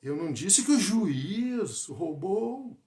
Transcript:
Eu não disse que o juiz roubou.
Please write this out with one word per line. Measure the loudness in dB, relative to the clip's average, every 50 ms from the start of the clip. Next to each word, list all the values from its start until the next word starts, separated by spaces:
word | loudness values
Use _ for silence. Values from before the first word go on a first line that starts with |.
Eu | _ -4 -4
não | -4 -2 -4
disse | -4 -4 0 4 4 4 6
que | 6
o | 4 4
juiz | 6 4 2 2 2 2 0 0 -2 -2 -2 -2 -2 -2 -2 -2 -4 -4 -6 -8 -10
roubou. | -10 -8 -6 -4 -6 -4 -4 -2 -2 0 0 0 -2 -4 -6 -10 -12 -14 -16 _